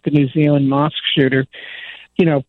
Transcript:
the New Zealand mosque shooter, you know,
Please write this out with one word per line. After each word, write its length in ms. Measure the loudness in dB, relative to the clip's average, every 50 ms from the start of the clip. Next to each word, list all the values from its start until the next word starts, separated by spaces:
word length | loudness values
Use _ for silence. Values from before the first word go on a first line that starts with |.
| -2
the 60 | 0
New 180 | 2 2 2 2
Zealand 400 | 0 0 2 2 2 2 2 2
mosque 260 | 2 0 0 -2 -2 -6 -6 -4 0 0
shooter, 280 | 0 2 2 0 -2 -2 -8 -20 -18 -18 -16 -16 -16 -18 -18 -20 -20 _ _ 0
you 80 | 0
know, 180 | 2 2 0 -2